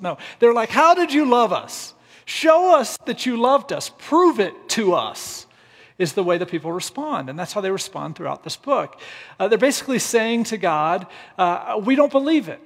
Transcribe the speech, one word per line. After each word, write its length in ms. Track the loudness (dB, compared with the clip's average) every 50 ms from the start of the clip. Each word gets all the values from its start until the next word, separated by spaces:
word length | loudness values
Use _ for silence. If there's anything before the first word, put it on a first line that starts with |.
No, 180 | -6 -8 -8 -8 -12 -20 -4 _
they're 160 | 4 4 4
like, 160 | 4 0 0
How 240 | 2 4 6 6 6
did 180 | 4 2 0
you 120 | 2 0 2
love 280 | 4 4 4 4 2
us? 420 | 0 -4 -6 -8 -14 -14 -14 -16 -18 _ _ _ -20 -20 _
Show 500 | -12 -10 -2 4 4 6 6 6 6 4
us 220 | 4 4 0 -6 -10 -8
that 180 | -8 -8 -6 -4
you 120 | -4 -2
loved 360 | 0 2 4 2 2 0 -2
us. 180 | -8 -8 -8 -10 -14 _
Prove 420 | -8 0 2 4 4 4 4 2
it 280 | -2 -2 -2 -12 -10 -6
to 240 | -4 -2 0 2 2
us, 520 | 2 0 -4 -8 -10 -14 -14 -14 -16 -18 _ _ _ _ _ _ _ -20 _ _
is 180 | _ -4 -4 -2
the 100 | -2 0
way 140 | 0 0 0
that 80 | -2
people 260 | -4 -6 -8 -6 -6
respond. 580 | -8 -8 -8 -10 -10 -8 -8 -6 -6 -6 -6 -8
And 80 | -10 -10
that's 140 | -10 -8
how 80 | -6 -6
they 100 | -4 -4
respond 460 | -4 -4 -6 -10 -10 -10 -10 -10 -10
throughout 260 | -10 -8 -8 -8 -8
this 140 | -10 -14 -14
book. 440 | -12 _ -2 -2 -2 -2 -4 -10 -18 -20 -20 -20 -20 -20 -20 -8 _
Uh, 100 | 0 0
they're 100 | 2 4
basically 420 | 4 2 0 0 -4 -2 -2 -2
saying 440 | -2 0 0 0 2 2 0 -2 -2
to 120 | -2 -4
God, 500 | -2 0 0 0 2 0 0 0 -2 -4 -8 -18 -20 -20 -20 -4 0
uh, 420 | 0 0 0 -2 -4 -6 -6 -4 0
We 100 | 0 2
don't 180 | 2 2 0
believe 360 | 0 0 0 2 0 0 0 -2
it. 120 | -12 -14 -16